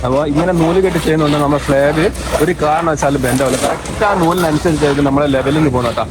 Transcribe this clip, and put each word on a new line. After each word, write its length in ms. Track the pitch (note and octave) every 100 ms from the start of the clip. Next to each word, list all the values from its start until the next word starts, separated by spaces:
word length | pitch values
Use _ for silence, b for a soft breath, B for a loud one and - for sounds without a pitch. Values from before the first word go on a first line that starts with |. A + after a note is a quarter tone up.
| B2
അപ്പൊ 140 | C3+ D3+
ഇങ്ങനെ 180 | C#3+ F3 E3+
നൂല് 180 | D#3+ F3+
കെട്ടി 160 | F#3+ E3 D#3
ചെയ്യുന്നതുകൊണ്ട് 340 | D#3 D3+ D3
നമ്മുടെ 200 | C#3+ D3 C3+
സ്ലാബ് 400 | C#3 C#3+ D#3 F#3 - - -
ഒരു 100 | D#3 -
കാരണവശാലും 600 | D3+ D#3 E3+ D3 D3 C#3+ B2+
ബെൻഡ് 180 | B2+ C3+
ആവില്ല. 120 | B2+ -
കറക്റ്റ് 400 | - - - G#3+
ആ 20 | G3
നൂലിനനുസരിച്ചായിരിക്കും 840 | E3 F3+ E3 D3+ F3 D3+ D3 C#3 C#3+
നമ്മളെ 180 | C#3 D3 C3+
ലെവലിങ് 360 | C3 D#3 D3+ B2+
പോകുന്നത് 220 | A#2+ A2+
കേട്ടോ. 80 | A2